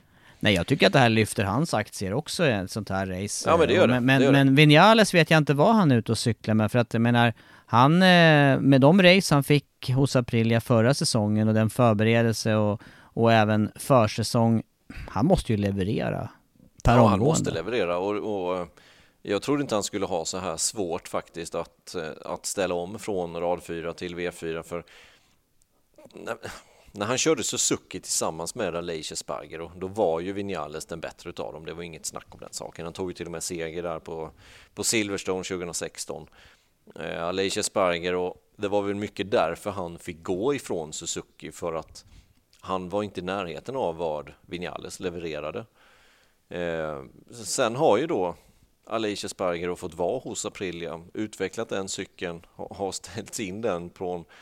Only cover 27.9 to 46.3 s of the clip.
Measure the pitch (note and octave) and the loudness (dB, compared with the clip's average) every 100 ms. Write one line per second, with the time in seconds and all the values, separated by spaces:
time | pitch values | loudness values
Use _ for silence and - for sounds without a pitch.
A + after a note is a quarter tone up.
27.9 | F2+ - - G2+ D#2+ E2+ B2 F#2+ E2+ F2 | -14 -6 -4 -4 -4 -8 -4 -4 -4 -6
28.9 | E2 - D#2+ - C#2+ D2+ D#2+ E2 F2+ F#2+ | -8 -8 -12 -8 -10 -10 -14 -14 -10 -8
29.9 | G#2 F#2 E2 F#2 G2 G2+ F2 D2+ D#2 - | 0 0 0 -4 -6 -6 -8 -8 -10 -12
30.9 | E2 - - F2 - A#1+ D2+ E2 E2 F2 | -12 -12 -14 -16 -12 -12 -12 -14 -12 -14
31.9 | D#2 - - - - - - - - E2 | -12 -12 -14 -16 -20 -16 -14 -14 -12 -12
32.9 | F#2 F#2 E2+ E2+ E2 - F2 D#2+ E2+ E2+ | -8 -8 -8 -10 -8 -8 -8 -8 -6 -8
33.9 | D#2+ - D#2+ D#2 - - - - - G2+ | -8 -10 -12 -12 -16 -20 -20 -20 -8 -2
34.9 | A2+ G2+ F#2+ - F#2 F2+ F#2 F2 E2 E2 | 0 0 -4 -4 -4 -4 -6 -6 -8 -10
35.9 | - - D2+ D#2+ _ - _ _ _ _ | -12 -12 -12 -14 _ -20 _ _ _ _
36.9 | - E2 E2+ E2+ F#2 G2 G#2 - A2 F#2 | -12 -8 -6 -4 -2 -2 -2 -4 0 2
37.9 | E2+ F2+ F2+ F2+ - _ - G2+ G2+ G2+ | 0 -2 -2 -4 -8 _ -8 -2 -2 -2
38.9 | G2+ G#2 - G2 A2+ E2 E2 G#2 F#2+ F2 | -4 -6 -8 -2 0 0 -2 -8 -8 -10
39.9 | E2 - E2 F#2+ F#2 B2 C#3+ - F#2 D#2 | -12 -14 -12 -6 -2 -2 -2 -6 -8 -8
40.9 | - E2 F2+ - _ D#2 - E2+ D#2+ - | -10 -10 -10 -12 _ -16 -10 -8 -8 -10
41.9 | - _ - _ _ _ _ - F#2 F2+ | -20 _ -20 _ _ _ _ -8 -6 -4
42.9 | G2+ G#2 - F2+ G2 F2 D2+ - C3 F#2 | -4 -4 -6 -6 -4 -6 -10 -10 -4 -4
43.9 | D#2+ E2 D2+ C#2+ - - E2+ E2+ B1+ E2+ | -2 -4 -6 -10 -20 -14 -10 -10 -10 -14
44.9 | - F#2 E2+ E2 D2 D2+ E2+ A2+ _ _ | -10 -8 -8 -8 -8 -8 -10 -14 _ _
45.9 | _ _ _ _ | _ _ _ _